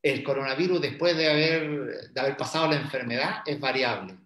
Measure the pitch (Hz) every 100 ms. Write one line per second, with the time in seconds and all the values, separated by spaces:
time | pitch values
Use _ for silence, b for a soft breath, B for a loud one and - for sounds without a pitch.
0 | 143 147 143 135 135 135 180 175 175 147
1 | 175 160 156 151 160 160 151 147 123 -
2 | - 127 135 139 127 160 156 147 - 131
3 | 120 120 165 - 156 131 131 131 123 101
4 | 95 -